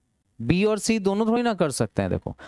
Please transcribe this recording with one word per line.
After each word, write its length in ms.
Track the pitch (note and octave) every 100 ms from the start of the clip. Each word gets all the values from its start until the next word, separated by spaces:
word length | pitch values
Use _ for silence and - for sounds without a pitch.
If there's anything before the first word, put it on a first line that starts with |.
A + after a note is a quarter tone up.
| _ _ _ -
B 240 | A#2 F3
और 140 | G#3+ G#3+
सी 200 | - A3+
दोनों 280 | F#3+ G3 A3
थोड़ी 160 | A#3+
ना 100 | A#3+
कर 160 | G3 D#3+
सकते 320 | B2+ A#2 -
हैं। 80 | F#2+
देखो, 200 | F2+ - -